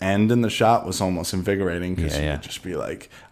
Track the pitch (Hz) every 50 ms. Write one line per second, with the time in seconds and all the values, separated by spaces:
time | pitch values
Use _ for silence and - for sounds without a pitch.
0 | 95 95 98 101 107 110 120 120 117 104 - - 113 110 117 107 - 98 90 -
1 | 101 92 92 85 85 - - 92 87 101 101 98 98 87 85 87 90 90 90 90
2 | 82 73 73 73 76 76 71 71 - - - - - 92 85 71 52 - 82 -
3 | - - - - - -